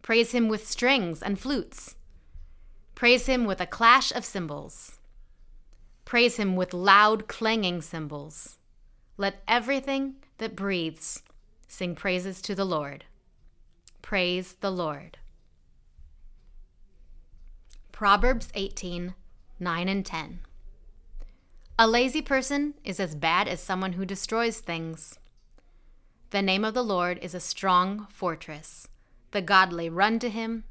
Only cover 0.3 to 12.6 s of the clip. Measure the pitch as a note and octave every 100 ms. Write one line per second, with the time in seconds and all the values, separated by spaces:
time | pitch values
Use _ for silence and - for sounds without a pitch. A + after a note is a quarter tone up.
0.3 | A#3+ A3+ G#3+ - - A#3+ C4+ F3 D#3+ -
1.3 | F#3+ C4 C#4 - - - - - - -
2.3 | - - - - - - - A#3+ B3 B3+
3.3 | B3+ A3+ F#3+ F3 - A3+ C4 - - -
4.3 | G3 D#3+ C#3+ - - - - - - -
5.3 | - - - - - - - - A#3+ A#3+
6.3 | A#3 G3 F#3 F#3 F3 F#3+ G3 G#3+ A3 G#3+
7.3 | - A3 A3+ F#3 F3 D#3 E3 D3+ D3 D3+
8.3 | - - - _ - - - _ - G3
9.3 | G3 - A#3 A3+ C#4 C4+ C4+ C4+ C4+ -
10.3 | - A3+ F3 G3 F#3 D#3+ D#3+ - - -
11.3 | - _ _ - - F3+ E3+ G3+ F3+ F#3
12.3 | F#3 - G3